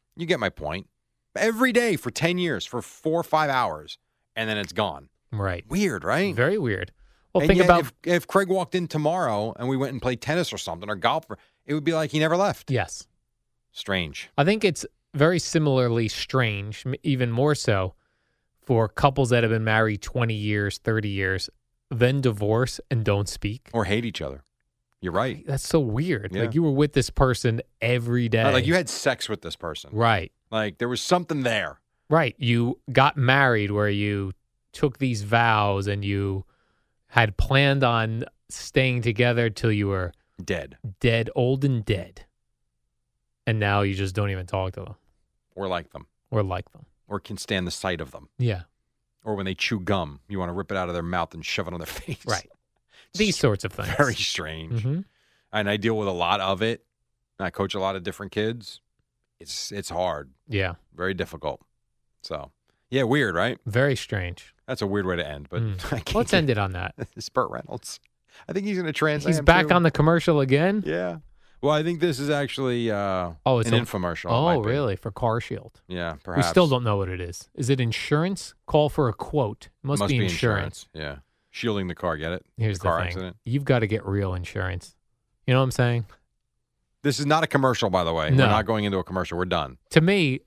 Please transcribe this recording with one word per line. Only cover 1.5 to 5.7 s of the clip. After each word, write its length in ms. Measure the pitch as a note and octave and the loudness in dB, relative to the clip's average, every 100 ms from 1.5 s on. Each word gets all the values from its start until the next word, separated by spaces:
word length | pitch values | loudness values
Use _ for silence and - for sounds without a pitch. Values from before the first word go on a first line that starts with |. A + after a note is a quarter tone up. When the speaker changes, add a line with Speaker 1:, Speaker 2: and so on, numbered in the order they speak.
| A3 B3+ | 2 2
Speaker 1:
day 240 | A#3 A#3+ D#3+ | 2 2 0
for 140 | A#2+ | -4
ten 300 | - E3 F3+ | -2 0 0
years, 260 | F3 G#2 - | -2 -4 -6
for 160 | B2 | -8
four 380 | - - D#3 E3 | -10 -6 -2 0
or 40 | |
five 280 | E3 D#3 D3+ | 2 2 2
hours, 480 | C3 G#2+ D2+ D2+ - _ _ _ A2+ | 2 0 -2 -12 -20 _ _ _ -6
and 140 | A2 | -4
then 80 | G#2+ | -2
it's 160 | G2 | -4
gone. 360 | - G2+ C#2+ C#2+ _ - | -2 -2 -4 -16 _ -10
Speaker 2:
Right. 320 | G#2+ G2 F2 | -4 -4 -4
Speaker 1:
Weird, 360 | - | -4